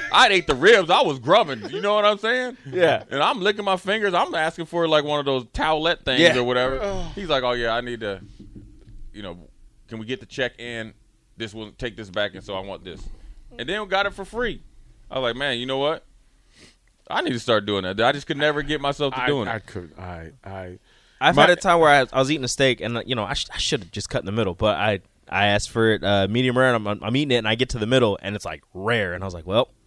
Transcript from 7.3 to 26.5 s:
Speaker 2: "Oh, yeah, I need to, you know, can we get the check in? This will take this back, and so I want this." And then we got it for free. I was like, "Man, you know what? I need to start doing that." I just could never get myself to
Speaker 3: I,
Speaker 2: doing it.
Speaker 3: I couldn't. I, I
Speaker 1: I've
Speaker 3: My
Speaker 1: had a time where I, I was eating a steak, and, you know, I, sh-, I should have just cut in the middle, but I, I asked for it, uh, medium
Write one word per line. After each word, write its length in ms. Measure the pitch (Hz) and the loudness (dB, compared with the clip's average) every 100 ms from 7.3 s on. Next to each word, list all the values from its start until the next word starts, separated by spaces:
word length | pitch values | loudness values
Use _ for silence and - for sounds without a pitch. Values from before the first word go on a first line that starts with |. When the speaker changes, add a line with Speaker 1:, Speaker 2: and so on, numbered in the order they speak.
| 135 | 0
Speaker 2:
"Oh, 100 | 123 | 0
yeah, 220 | 123 117 | 0 0
I 60 | 117 | -2
need 180 | 123 117 | -4 -6
to, 200 | 107 95 - - - - - - - - - | -6 -8 -12 -20 -20 -20 -20 -20 -20 -16 -16
you 100 | 104 | -14
know, 260 | 98 87 76 _ - _ _ | -14 -14 -18 _ -20 _ _
can 100 | 113 | -12
we 80 | 110 | -8
get 140 | 127 | -10
the 60 | 110 | -10
check 320 | - 123 - | -6 -6 -6
in? 340 | 120 117 113 - _ _ _ - | -12 -10 -12 -16 _ _ _ -12
This 160 | 110 | -12
will 200 | 107 107 | -10 -14
take 240 | - 123 98 | -10 -10 -10
this 120 | 101 | -8
back, 260 | 98 104 | -4 -4
and 80 | 92 | -6
so 100 | 104 | -10
I 60 | 95 | -8
want 240 | 98 87 | -8 -12
this." 180 | 90 87 - - - - - 240 | -14 -14 -14 -14 -18 -20 -18 -12
And 100 | 123 | -8
then 120 | 208 | -8
we 60 | 202 | -2
got 180 | 190 202 | -2 -2
it 80 | |
for 100 | - | -6
free. 380 | 190 226 240 139 - - - - - | -10 -6 -6 -6 -16 -20 -20 -20 -10
I 80 | 135 | -4
was 60 | |
like, 120 | 123 120 | -2 -2
"Man, 220 | 143 120 | -4 -4
you 80 | 127 | -4
know 120 | 135 | -2
what? 260 | 143 160 - _ _ _ _ _ - _ _ _ - | -2 -4 -10 _ _ _ _ _ -20 _ _ _ -8
I 100 | - | -4
need 100 | 349 | -4
to 80 | 120 | -4
start 260 | - 110 101 | 2 2 2
doing 160 | 101 | -2
that." 180 | 92 101 | -2 2
I 120 | 117 | 2
just 160 | 143 - | 0 -4
could 80 | 143 | -2
never 260 | 151 147 | 0 0
get 180 | 143 151 | -4 -4
myself 320 | 139 139 143 | -4 -2 -4
to 80 | 127 | -2
Speaker 3:
I, 40 | 127 | -2
Speaker 2:
doing 220 | 139 104 | -2 -2
it. 20 | |
Speaker 3:
I 80 | 113 | -6
couldn't. 400 | - 98 85 73 | -10 -14 -14 -14
I, 320 | 90 87 80 127 | -14 -12 -14 -18
I 340 | 98 95 90 92 _ _ _ _ | -16 -14 -14 -16 _ _ _ _
Speaker 1:
I've 140 | 139 | 4
Speaker 3:
My 80 | 135 | 8
Speaker 1:
had 80 | 160 | 6
a 60 | 175 | 6
time 240 | 196 170 | 4 6
where 100 | 160 | 6
I, 160 | 143 127 | 6 4
I 60 | 131 | 2
was 100 | 135 | 0
eating 140 | 151 | 0
a 40 | 127 | -4
steak, 320 | - 135 120 | 0 2 0
and, 220 | 107 117 110 | -4 -6 -4
you 80 | 123 | -4
know, 80 | |
I, 100 | 101 | -4
sh-, 140 | 143 - | -6 -6
I 60 | - | -6
should 220 | - 135 | -4 -4
have 100 | 87 | -6
just 180 | 104 - | -10 -6
cut 100 | 131 | -6
in 60 | 95 | -4
the 60 | |
middle, 220 | 107 98 | -2 -2
but 220 | 87 107 87 | 0 0 2
I, 240 | 107 98 - _ - | 0 -2 -6 _ -6
I 180 | 95 104 | 0 2
asked 240 | 104 - | 2 0
for 200 | 117 113 | 2 2
it, 120 | 104 | 2
uh, 220 | 98 101 98 | 2 2 2
medium 300 | 117 127 | 0 2